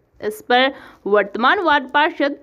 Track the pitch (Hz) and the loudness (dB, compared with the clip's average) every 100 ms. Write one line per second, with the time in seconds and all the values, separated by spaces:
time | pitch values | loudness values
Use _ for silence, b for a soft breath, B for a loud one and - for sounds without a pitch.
0 | _ _ 208 214 - 247 262 269 B B | _ _ -10 -8 0 2 2 -2 B B
1 | 196 214 294 220 254 381 330 294 262 294 | 0 0 0 0 0 2 2 0 0 0
2 | 320 320 285 294 | 0 0 -4 -4